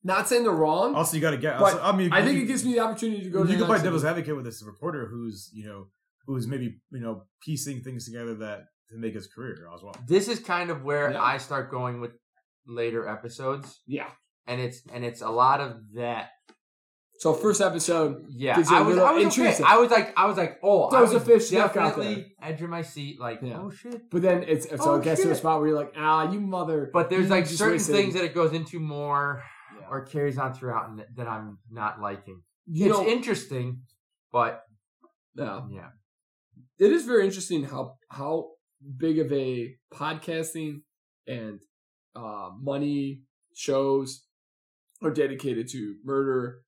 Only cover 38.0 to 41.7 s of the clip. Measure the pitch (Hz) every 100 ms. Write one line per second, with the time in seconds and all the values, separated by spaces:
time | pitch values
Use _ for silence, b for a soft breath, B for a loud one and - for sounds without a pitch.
38 | _ 131 139 160 - - _ _ 139 127
39 | 160 156 143 143 131 123 117 - _ -
40 | 147 160 - 165 160 160 156 147 _ _
41 | _ _ - 123 107 101 _